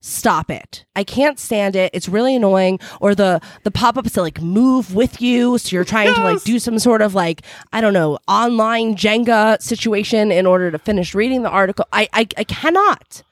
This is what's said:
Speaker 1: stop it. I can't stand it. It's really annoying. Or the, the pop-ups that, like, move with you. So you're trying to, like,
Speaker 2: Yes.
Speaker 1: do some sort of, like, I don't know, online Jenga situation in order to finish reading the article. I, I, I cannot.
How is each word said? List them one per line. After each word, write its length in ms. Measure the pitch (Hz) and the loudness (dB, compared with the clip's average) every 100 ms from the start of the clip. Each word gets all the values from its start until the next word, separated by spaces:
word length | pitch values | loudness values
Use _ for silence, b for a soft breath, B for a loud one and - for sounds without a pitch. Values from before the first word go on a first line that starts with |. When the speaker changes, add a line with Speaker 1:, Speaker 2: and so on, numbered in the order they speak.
Speaker 1:
stop 480 | - - 240 170 160 | -10 -4 0 0 -2
it. 340 | 143 - - _ - | -10 -12 -20 _ -8
I 80 | |
can't 340 | 202 220 285 277 | -6 -2 -2 -2
stand 380 | - 220 202 190 | -6 -2 -2 0
it. 140 | 185 | -2
It's 160 | - 180 | -4 -4
really 260 | 196 247 | -2 0
annoying. 440 | 262 202 190 185 190 B B | 2 2 2 2 -2 B B
Or 120 | 202 | -2
the, 260 | 196 196 175 B B | 2 2 0 B B
the 60 | - | -8
pop-ups 420 | - 233 233 240 | 0 0 0 -4
that, 100 | - | -2
like, 180 | 170 147 | -4 -4
move 540 | 165 196 254 262 196 | -4 2 2 2 0
with 260 | 185 247 - | 0 -2 0
you. 380 | 240 247 240 247 | 0 2 2 0
So 160 | - | -2
you're 100 | 180 | -4
trying 300 | 180 220 208 | -2 0 2
to, 80 | 202 | 2
like, 120 | 185 180 | 0 -2
Speaker 2:
Yes. 80 | |
Speaker 1:
do 140 | - 233 | -2 -2
some 200 | 240 226 | -2 0
sort 240 | 233 226 | 2 2
of, 120 | 214 | 2
like, 280 | 190 180 185 B B B | 0 -2 -4 B B B
I 80 | 220 | -2
don't 100 | 220 | 2
know, 260 | 196 160 147 - | 2 2 -2 0
online 680 | 196 240 233 220 226 226 202 | 0 2 0 0 0 -2 0
Jenga 640 | 208 220 240 226 214 214 | 0 2 2 4 4 2
situation 680 | - 226 226 208 208 220 214 | -2 -4 -2 -2 0 0 2
in 140 | 180 185 | 2 4
order 240 | 185 180 | 4 2
to 80 | 156 | -4
finish 360 | - 208 175 | -2 -2 -2
reading 280 | 190 226 262 | -2 0 0
the 80 | 226 | 0
article. 360 | 190 190 202 - | 0 0 0 -4
I, 160 | 208 214 | -2 -2
I, 120 | - 226 - | -2 -2 -4
I 60 | |
cannot. 760 | 214 - 302 349 403 - _ - _ | -8 -4 0 2 2 0 _ -20 _